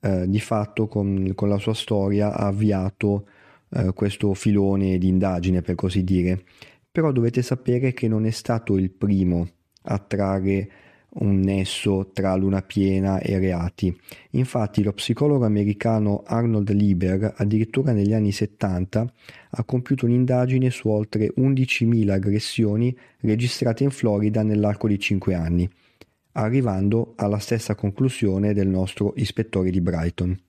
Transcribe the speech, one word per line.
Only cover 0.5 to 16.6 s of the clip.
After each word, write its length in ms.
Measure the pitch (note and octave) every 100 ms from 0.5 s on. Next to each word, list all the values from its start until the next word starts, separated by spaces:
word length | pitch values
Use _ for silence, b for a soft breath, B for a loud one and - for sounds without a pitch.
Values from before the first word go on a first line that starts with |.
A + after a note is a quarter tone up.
| A2 G#2 - A2
con, 460 | G#2+ G2+ G2 F#2+
con 160 | F#2+ G2+
la 80 | G2+
sua 160 | G#2
storia 580 | A2 - G#2+ G2 G2+ G#2
ha 140 | - G2+
avviato, 840 | G2 G#2+ G2 F#2 - G#2 G2+ G2+ b b b b
eh, 240 | - F#2+
questo 400 | F#2+ G2+ - G#2
filone 640 | G2 - G2+ G2 G2 F#2+ F#2
di 120 | F#2
indagine, 520 | F#2 F#2+ F2+ F2+ F#2
per 140 | E2+
così 280 | F2+ F#2+ F#2+
dire. 400 | F#2 F#2 F2 F#2 - B B B _
Però 220 | - D#3+
dovete 300 | C3 A#2 A#2
sapere 500 | A#2+ B2+ - B2 C3
che 160 | B2 A#2
non 160 | A2
è 60 | A2
stato 480 | A2 - A2+ - G2
il 120 | F#2
primo 560 | - G2+ G2 F#2 F2 E2+ _ _ _
a 160 | - G2
trarre 720 | - G2 G2 G2 F#2+ G2 G2 B B B B
un 280 | - G#2 G2
nesso 680 | F#2+ G2 F#2+ - - G2 F#2+
tra 240 | - F#2+ F#2
luna 260 | G2 F#2+
piena 560 | F#2 - F#2+ F#2+ G2 F#2+
e 180 | - F#2+
reati. 520 | F#2+ F2 E2+ - F#2+ E2+ B B B
Infatti 540 | - B2+ B2+ G#2 -
lo 80 | G#2
psicologo 520 | G2+ - A#2 D3 C#3+
americano 760 | A#2 G#2 G#2 G#2 A2+ A2 G#2 G2+
Arnold 460 | - A2+ A#2 A2